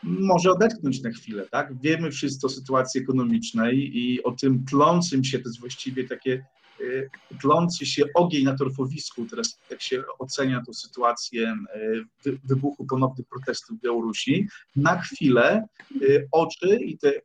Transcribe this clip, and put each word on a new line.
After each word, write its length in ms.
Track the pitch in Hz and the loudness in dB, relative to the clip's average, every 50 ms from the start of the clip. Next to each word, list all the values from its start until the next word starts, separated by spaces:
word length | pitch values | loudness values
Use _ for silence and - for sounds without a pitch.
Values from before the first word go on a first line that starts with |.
| - | -2
może 480 | 170 175 185 190 196 185 170 175 190 | -2 -2 0 2 4 4 4 6 4
odetchnąć 520 | 180 175 214 - - - - 139 127 - - | 4 6 4 2 2 0 -2 -2 -2 -2 -4
na 80 | 117 | -8
chwilę, 360 | 113 - - - 107 101 95 - | -10 -10 -14 -10 -10 -10 -10 -4
tak? 300 | - 135 147 143 135 127 | -4 -4 -4 -4 -8 -4
Wiemy 300 | 127 156 160 160 165 156 | 0 0 0 2 0 -4
wszyscy 360 | 135 - - 139 131 - - | -4 -4 -4 -4 -4 -2 -4
o 40 | 127 | -4
sytuacji 500 | - - - - 135 131 131 - - 131 | -4 -4 -8 -2 0 0 0 0 -2 -4
ekonomicznej 1000 | 131 - 131 131 123 117 117 113 117 - - 113 113 117 127 135 139 139 - 123 | -2 0 0 0 2 2 0 0 0 -2 -2 0 0 2 2 0 0 -2 -4 -4
i 240 | 120 123 123 123 - | -2 0 -2 0 -2
o 100 | 127 127 | -4 -4
tym 320 | - - 135 131 127 135 | 0 2 2 2 2 0
tlącym 600 | 131 139 139 147 160 175 175 170 - 143 135 131 | 0 4 4 6 6 6 4 2 2 0 0 0
się, 140 | 135 135 123 | 0 -2 -4
to 100 | - 123 | -6 -6
jest 120 | 113 117 | -12 -12
właściwie 480 | 123 127 - - - 131 123 131 127 - | -12 -14 -12 -10 -10 -8 -6 -6 -6 -6
takie, 380 | 175 - _ 131 127 127 131 _ _ _ _ _ _ - | -8 -6 _ -2 -2 -2 -4 _ _ _ _ _ _ -10
y, 300 | 135 123 131 131 135 135 - - _ _ - 131 | -8 -6 -6 -6 -8 -8 -14 -20 _ _ -18 -2
tlący 460 | - 135 151 165 175 175 - - 143 | 2 4 4 4 4 2 0 -2 -4
się 180 | 127 - - 143 143 - | -4 0 0 0 2 4
ogień 300 | 175 175 170 151 143 135 | 2 2 4 2 2 2
na 120 | 135 135 | 2 2
torfowisku, 680 | 135 139 131 135 135 131 131 147 151 - - - - 117 | 0 -2 -4 -2 -4 -4 -4 -4 -8 -10 -12 -10 -10 -10
teraz 340 | - - - 117 - - _ _ _ | -8 -6 -6 -6 -6 -6 _ _ _
jak 120 | - - - | -14 -10 -6
się 200 | - 131 127 139 - - _ | -4 -4 -4 -4 -8 -12 _
ocenia 440 | 135 135 - - 139 131 131 127 123 | -10 -10 -4 -2 0 0 0 -2 -4
tą 60 | - 110 | -8 -12
sytuację, 840 | - - - - 123 123 120 117 - - - - 113 113 113 110 107 101 - - | -14 -16 -14 -6 0 0 0 0 0 -6 -8 -4 -2 -2 -2 -2 -6 -10 -10 -10
y, 280 | 110 110 110 110 113 110 _ _ _ _ | -6 -2 -2 -2 -2 -4 _ _ _ _
wy-, 140 | 143 135 135 _ | -4 -4 -4 _
wybuchu 420 | 131 135 135 139 143 143 _ - | 0 0 2 2 -2 -4 _ -6
ponownych 400 | 135 131 127 131 131 135 131 120 | -4 0 0 0 0 0 -6 -14
protestów 520 | _ - 131 135 - 123 - - _ 113 113 | _ -12 -10 -6 -6 -6 -6 -8 _ -14 -6
w 20 | 123 | -4
Białorusi, 680 | 123 120 117 113 113 107 - - 120 143 185 208 - - - - _ _ | -2 -2 0 -2 -2 -4 -4 0 0 2 0 0 -2 -6 -14 -20 _ _
na 220 | 135 143 160 180 175 | 2 2 2 2 2
chwilę, 680 | 175 - - - - 139 123 117 123 143 180 220 220 - _ _ - _ 277 269 139 | -2 -8 -8 0 2 4 6 6 6 6 4 2 0 -4 _ _ -20 _ -6 0 4
y, 260 | 135 139 - 135 - - | 6 6 4 4 4 2
oczy 440 | 160 165 156 - - 175 185 202 | 2 2 2 -2 -2 2 2 4
i 220 | 240 - - 156 - | 4 2 -4 -8 2
te 140 | - 143 139 - _ | 2 2 2 2 _